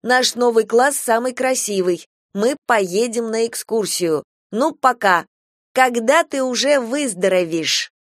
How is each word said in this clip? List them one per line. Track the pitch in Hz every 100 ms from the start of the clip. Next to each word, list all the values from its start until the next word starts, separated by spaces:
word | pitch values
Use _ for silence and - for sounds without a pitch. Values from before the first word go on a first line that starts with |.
Наш | 226 254 247
новый | 240 240 226
класс | 202 226 277 277
самый | - 226 254
красивый. | 247 262 254 - 196 180 175 - _ _
Мы | 196 226 294 -
поедем | 226 185 185 247 226 226
на | 226 226
экскурсию. | 233 - 226 190 - 175 151 - _ _
Ну, | 208 311
пока. | 285 262 247 202 170 - _ _ _ _
Когда | - 247 240 226 311
ты | 330 277
уже | 262 240 254 285
выздоровеешь? | 226 285 277 180 190 185 170 165 147 - - _